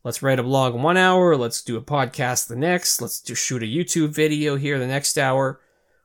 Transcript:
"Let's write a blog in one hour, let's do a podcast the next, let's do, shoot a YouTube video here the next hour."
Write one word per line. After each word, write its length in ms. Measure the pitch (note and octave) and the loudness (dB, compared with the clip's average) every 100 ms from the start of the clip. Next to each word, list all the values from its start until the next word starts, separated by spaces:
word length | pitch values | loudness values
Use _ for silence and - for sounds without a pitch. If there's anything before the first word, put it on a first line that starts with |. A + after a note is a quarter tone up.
"Let's 180 | B2 A#2 | -10 -4
write 180 | C3+ C3 | 0 0
a 40 | |
blog 320 | B2 C3+ C3 A#2+ | 2 2 2 0
in 80 | |
one 140 | D3 F3+ | 2 4
hour, 380 | F#3 F#3 F3+ D3 | 4 6 6 4
let's 260 | A#2 - | 2 -4
do 160 | - A2+ | -6 -6
a 40 | |
podcast 640 | B2 D3 B2+ - B2+ B2 - | -2 -2 -2 -2 -2 -2 -4
the 80 | A#2 | -2
next, 460 | D#3+ F3+ - - | 0 0 0 -2
let's 180 | A#2+ - | -4 -8
do, 140 | - | -8
shoot 300 | A#2+ - B2+ | -6 -4 -4
a 20 | A2 | -4
YouTube 440 | C#3 E3+ E3+ D3+ | -4 -2 0 0
video 460 | D3+ D3+ D3+ D3+ C#3 | 2 0 2 0 -2
here 220 | C#3+ C#3+ | -2 -2
the 100 | B2+ | -2
next 300 | C3+ C#3 - | -2 -2 0
hour." 420 | C3+ C3+ C3+ C3+ _ _ _ _ | 0 2 0 -4 _ _ _ _